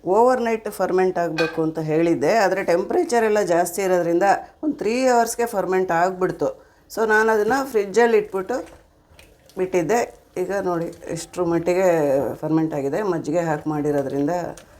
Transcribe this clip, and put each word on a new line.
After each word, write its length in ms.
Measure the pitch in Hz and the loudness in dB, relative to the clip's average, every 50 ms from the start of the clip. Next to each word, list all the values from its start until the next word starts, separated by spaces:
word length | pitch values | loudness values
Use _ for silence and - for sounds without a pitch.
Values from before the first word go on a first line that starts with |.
| - | 0
ಓವರ್ 360 | 165 185 214 240 254 262 254 | 2 2 4 4 4 4 2
ನೈಟ್ 300 | 233 226 226 220 - 220 | 0 -2 -2 -2 -4 -10
ಫರ್ಮೆಂಟ್ 480 | 202 - 190 180 180 185 185 185 185 175 | -4 -2 -2 0 2 2 2 2 0 0
ಆಗಬೇಕು 440 | 170 165 160 160 160 160 160 165 | -2 -2 -2 -2 -2 -2 0 -2
ಅಂತ 160 | 160 160 160 165 | -2 -2 -2 -4
ಹೇಳಿದ್ದೆ, 580 | 156 156 156 156 170 170 165 127 135 156 208 | -4 0 0 2 2 2 2 2 2 2 4
ಆದರೆ 280 | 226 202 185 185 190 190 | 4 2 2 0 0 0
ಟೆಂಪ್ರೇಚರ್ 600 | 180 170 175 196 - - 359 349 - 240 233 226 | 0 0 0 0 0 0 0 0 2 0 2 2
ಎಲ್ಲ 180 | 214 208 208 | 2 2 2
ಜಾಸ್ತಿ 400 | 202 175 170 170 180 180 - - | 2 2 2 2 2 0 -2 -4
ಇರೋದ್ರಿಂದ 400 | 196 185 185 180 175 170 170 170 196 202 175 - - - - _ | 0 2 2 2 2 2 2 2 4 4 2 0 -2 -14 -16 _
ಒಂದು 140 | - 311 - | -6 -6 -4
ತ್ರೀ 300 | - - 208 233 254 262 | -2 -2 -2 0 2 2
ಅವರ್ಸ್‌ಗೆ 400 | 254 247 233 233 233 - - 233 | 4 4 4 2 0 -2 -4 -4
ಫರ್ಮೆಂಟ್ 460 | 226 214 196 180 175 185 185 185 185 | -2 -2 -4 -2 0 0 0 0 0
ಆಗಿಬಿಡ್ತು. 760 | 170 165 175 190 185 180 185 175 165 - 151 131 - - - _ _ _ _ _ | 2 2 2 0 0 -2 -2 -2 -2 -2 -4 -4 -4 -8 -20 _ _ _ _ _
So 180 | - 202 226 214 | -4 -2 0 2
ನಾನು 240 | 214 214 220 220 | 4 4 4 4
ಅದನ್ನು 380 | 220 214 208 220 254 277 269 277 | 2 2 2 2 0 0 -2 -2
ಫ್ರಿಜ್ಜಲ್ಲಿ 480 | 247 214 202 196 185 220 240 233 226 214 | -2 -2 -2 2 2 4 4 4 4 2
ಇಟ್ಬಿಟ್ಟು 480 | 208 - - 190 185 - - - - - - - _ _ _ _ _ _ - - - - _ _ _ - - - | 0 0 -6 -6 -4 -4 -6 -8 -8 -10 -18 -20 _ _ _ _ _ _ -20 -20 -20 -20 _ _ _ -16 -6 -6
ಬಿಟ್ಟಿದ್ದೆ. 640 | 185 185 185 180 170 147 214 240 - - - - _ _ _ | -4 -2 0 -2 0 2 0 0 0 -4 -8 -20 _ _ _
ಈಗ 160 | 180 180 180 | -6 -6 -4
ನೋಡಿ, 400 | 196 202 185 180 175 170 170 - - - - - | -4 -4 -2 -2 -2 -4 -4 -8 -10 -14 -10 -10
ಇಷ್ಟ್ರ 320 | - 160 - - - 175 | -10 -10 -10 -12 -6 -4
ಮಟ್ಟಿಗೆ 460 | 180 170 170 165 165 180 175 180 190 180 170 165 147 143 135 143 131 110 117 | -2 0 0 0 0 0 0 2 2 2 4 2 2 2 2 0 0 -2 -6
ಫರ್ಮೆಂಟ್ 400 | - - 156 160 160 160 156 156 | -6 -4 0 0 0 0 0 -2
ಆಗಿದೆ. 280 | 147 135 139 143 190 | -4 -4 -2 -4 -2
ಮಜ್ಜಿಗೆ 380 | 220 196 175 160 - - 147 175 | -2 -2 -4 -4 -4 -2 -2 -2
ಹಾಕಿ 300 | 170 165 156 151 - 151 | 0 0 -2 -2 -2 -4
ಮಾಡಿರೋದ್ರಿಂದ 600 | 156 147 143 151 143 143 135 135 139 139 143 147 175 180 170 - - - - - - | -4 -2 -2 0 0 0 -2 -2 -2 -2 -2 -2 -2 -4 -6 -8 -12 -16 -20 -20 -20